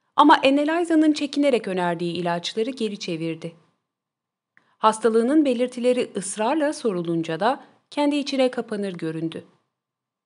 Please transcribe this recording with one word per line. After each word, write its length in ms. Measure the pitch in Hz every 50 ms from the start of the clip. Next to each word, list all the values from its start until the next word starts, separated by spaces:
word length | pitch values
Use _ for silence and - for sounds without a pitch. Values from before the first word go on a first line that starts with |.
| _ _ - -
Ama 180 | 294 294 311 -
Eneliza'nın 680 | - 269 277 285 294 302 320 349 349 339 330 311 311 311
çekinerek 560 | 294 - 294 294 - 294 285 285 240 214 220 196
önerdiği 440 | 185 180 175 175 175 165 175 175
ilaçları 580 | 165 175 175 170 170 175 170 - - 220 220 262
geri 280 | 262 - 220 208 208 202
çevirdi. 580 | - 190 170 156 165 165 160 160 170 165 165 _ _ _ _ _ _ _ _ _ _ _ _ _ _ _ _ _ _ _ _ _ _ _ _ -
Hastalığının 640 | - 220 214 - - 233 220 226 226 247 302 320 294
belirtileri 680 | 277 247 233 254 247 - 247 233 247 254 254 - - -
ısrarla 560 | 202 180 - - 208 214 240 302 320 285 294
sorulunca 680 | 302 - - 226 185 175 170 170 170 165 160 - 160 160
da 240 | 196 240 269 254 - _ _ _ _ -
kendi 260 | - 294 294 285 294
içine 340 | 285 269 - 269 262 262 247
kapanır 420 | 254 247 220 - 214 202 202 196
göründü. 520 | 180 170 165 160 160 160 165 165 165 175 - _ _ _ _ _ _ _ _ _ _ _ _ _ _ _ _